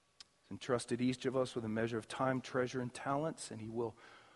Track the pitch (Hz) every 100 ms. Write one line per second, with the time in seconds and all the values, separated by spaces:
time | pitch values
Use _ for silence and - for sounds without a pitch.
0 | _ - - _ - 101 - 123 - 120
1 | 123 127 135 131 127 - 110 110 113 117
2 | 110 - 131 131 - 135 123 131 123 -
3 | - 139 160 - - 110 107 113 117 -
4 | - - -